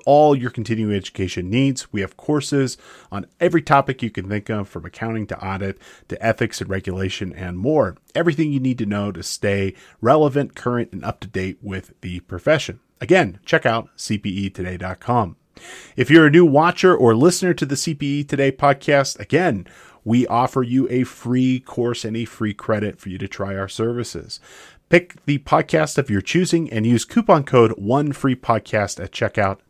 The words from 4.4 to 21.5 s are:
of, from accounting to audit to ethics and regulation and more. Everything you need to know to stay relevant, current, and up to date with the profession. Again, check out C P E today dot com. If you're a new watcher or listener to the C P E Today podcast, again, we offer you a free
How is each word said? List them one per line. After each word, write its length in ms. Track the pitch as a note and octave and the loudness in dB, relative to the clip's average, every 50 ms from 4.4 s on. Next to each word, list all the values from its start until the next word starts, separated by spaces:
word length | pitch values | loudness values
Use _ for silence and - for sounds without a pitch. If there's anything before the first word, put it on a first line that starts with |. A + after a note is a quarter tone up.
| G2+ - | -6 -6
of, 180 | A2+ G#2+ G2 | -6 -6 -6
from 160 | - - E2+ D#2+ | -8 -12 -14 -14
accounting 440 | F2+ - - A2+ A2+ A2+ A2 G#2 | -14 -12 -10 -8 -6 -6 -6 -6
to 180 | - F2 - F#2+ | -8 -8 -10 -8
audit 320 | F#2+ F#2+ F#2 G2 F#2+ F#2 _ - - - - _ | -8 -6 -6 -6 -8 -8 _ -16 -20 -20 -20 _
to 180 | - - - - | -14 -8 -4 -2
ethics 340 | A2+ A2 - - - - - | -2 0 0 -2 -4 -4 -6
and 80 | F#2+ | -8
regulation 640 | F2 F#2+ F#2+ F#2+ - F2+ F#2 F#2+ F#2+ - - G#2 F#2 | -6 -6 -6 -6 -6 -6 -4 -4 -6 -6 -6 -10 -10
and 280 | - E2+ F#2 F2+ F2+ F2+ | -10 -10 -10 -10 -8 -4
more. 360 | G2 C3 D#3 D3+ A#2+ F#2+ - - _ _ - | -2 0 2 2 2 0 -2 -10 _ _ -4
Everything 360 | - E3+ E3+ D#3 D3 D#3+ D3+ | -2 0 0 0 0 0 -2
you 80 | C#3+ C3+ | -2 -2
need 200 | B2+ C3 B2 A#2+ | -2 -2 -2 -2
to 80 | A2+ | -2
know 240 | G2+ G#2 G2+ G2+ G#2 | -4 -2 -2 -4 -4
to 100 | F#2+ E2 | -6 -8
stay 540 | - - - - - G#2 G2+ G2 G2 F#2+ - - - - _ _ | -10 -12 -8 -4 -2 0 0 0 -2 -2 -6 -8 -16 -20 _ _
relevant, 540 | - A#2 C#3+ D#3 D#3 D3 B2+ C#3+ C#3 - - | 2 4 4 4 4 2 2 0 -4 -4 -6
current, 360 | - - B2 B2 A#2+ A2+ - | -8 -4 -4 -2 -2 -4 -6
and 140 | - F#2+ - | -8 -10 -8
up 140 | G#2 - - | -8 -8 -8
to 80 | - | -10
date 320 | G2 - F#2+ F#2+ F#2+ F#2 - | -10 -8 -6 -6 -6 -8 -10
with 320 | - G#2 F#2+ F#2+ F2+ - - _ | -10 -10 -10 -10 -10 -14 -18 _
the 200 | - F#2 F2 F2+ | -12 -10 -10 -10
profession. 580 | - - F#2+ F2 - - D#3 E3 - - - - _ _ _ - | -12 -12 -12 -4 0 2 2 2 0 -4 -12 -14 _ _ _ -6
Again, 400 | - G#2 F3 F#3+ D#3+ G2+ E2+ G2 _ | 0 2 2 2 2 0 -6 -10 _
check 220 | - - D#3+ - | -2 0 0 2
out 220 | B2+ A2+ A2+ A2 - _ | 0 -2 -2 -6 -10 _
C 220 | - - - G#2+ | -12 -6 -4 -4
P 120 | G2+ - G#2+ | -4 -4 -6
E 200 | F#2 G2+ G2 F#2+ | -6 -6 -6 -8
today 280 | - - F2+ F2+ F#2 | -8 -8 -10 -8 -8
dot 220 | F2 F2+ F#2 F#2 - | -8 -10 -10 -12 -8
com. 360 | - - A#2+ B2+ G#2+ F2 - _ _ _ _ - - - - - - - _ | -4 -2 0 0 0 -2 -6 _ _ _ _ -20 -20 -20 -20 -20 -20 -8 _
If 140 | - B2+ - | -2 2 6
you're 160 | D3 E3 D#3+ | 8 8 8
a 60 | D3+ | 8
new 140 | C#3+ F3 F3+ | 8 8 8
watcher 500 | D#3+ C3 C#3+ D#3 F3 F3 - - F#3 F3 | 8 6 6 4 4 2 4 4 4 6
or 200 | - B2+ A#2+ A2+ | 6 6 4 6
listener 380 | A2 C#3 F3 F3+ - F#3+ F3+ E3 | 6 4 4 4 2 0 0 0
to 140 | - D#3 | 0 -2
the 100 | C3+ C#3+ | -4 -4
C 160 | C#3 - E3+ D#3 | -4 -4 -4 -6
P 280 | C#3+ D3 C#3 C#3 D3 | -4 -4 -4 -2 -4
E 20 | C#3 | -4
Today 280 | C#3+ - C3+ C#3 C#3 | -4 0 0 2 0
podcast, 680 | C3+ - D3 C#3+ C3+ C#3 - - C#3+ C#3 C3+ - - - | 2 2 2 2 2 2 2 2 2 2 2 0 -4 -10
again, 480 | G#2 - - D#3 F#3 F3 B2 G2+ F2 - - - - - - _ - | -4 0 0 2 2 0 -2 -4 -6 -12 -20 -20 -20 -20 -20 _ -2
we 220 | A2 A2+ B2 B2 | 2 2 2 2
offer 380 | - G#2 A#2 B2+ B2+ - C3+ B2+ | 2 2 0 0 0 0 -2 -2
you 240 | A#2 B2 C3 C3+ - | 0 0 0 0 0
a 140 | B2 B2+ B2+ | 0 -2 -2
free 560 | B2+ - - - A#2+ B2 B2+ B2+ C3 | -2 -6 -8 -4 -2 0 2 2 2